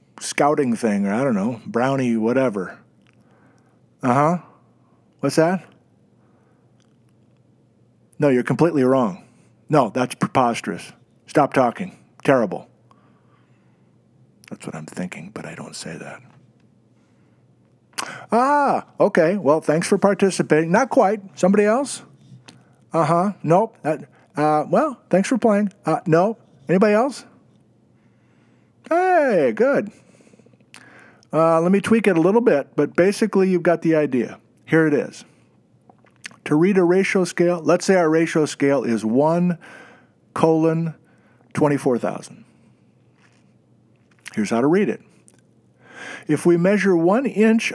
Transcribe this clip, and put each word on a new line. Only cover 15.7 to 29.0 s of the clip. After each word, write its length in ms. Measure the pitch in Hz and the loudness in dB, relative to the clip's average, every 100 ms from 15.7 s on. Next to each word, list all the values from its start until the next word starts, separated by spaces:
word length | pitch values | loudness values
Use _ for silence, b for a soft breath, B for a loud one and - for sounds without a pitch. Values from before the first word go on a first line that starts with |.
| - | -16
say 220 | - 82 | -14 -14
that. 240 | - - - _ _ _ _ _ _ _ _ _ _ _ _ _ _ _ _ - B B B | -16 -18 -20 _ _ _ _ _ _ _ _ _ _ _ _ _ _ _ _ -12 B B B
Ah, 540 | 220 262 294 269 143 - - | 0 2 2 0 -2 -4 -2
okay. 380 | 180 190 160 202 | 0 2 2 0
Well, 240 | 135 156 | 0 0
thanks 260 | - 156 180 | 0 -2 0
for 100 | 196 | 2
participating. 760 | 196 196 196 - 160 151 165 | 2 2 0 0 0 0 2
Not 180 | 196 262 | 0 2
quite. 320 | - 196 214 196 - | 2 2 0 -8 -2
Somebody 260 | 180 202 208 | 2 2 2
else? 380 | 233 285 - - _ - - b b b b b | 0 -4 -10 -18 _ -20 -20 b b b b b
Uh-huh. 400 | 160 147 170 196 185 | -2 0 2 0 -2
Nope. 360 | 143 170 220 _ | 2 2 2 _
That, 260 | 143 151 147 b b - | -6 -6 -8 b b -2
uh, 300 | 151 151 143 | 0 0 0
well, 300 | 180 311 240 - | 0 -2 -6 -2
thanks 200 | 180 190 | -2 0
for 80 | 247 | 0
playing. 340 | 233 202 208 - - | 2 2 -2 -6 -4
Uh, 160 | 160 - | -4 0
no. 320 | 160 196 220 _ _ - | 2 0 -4 _ _ -2
Anybody 260 | 180 214 | 2 2
else? 320 | 208 269 - - _ _ _ _ _ _ _ b b b b b b b b - | 2 0 -6 -20 _ _ _ _ _ _ _ b b b b b b b b -4
Hey, 640 | 330 | -2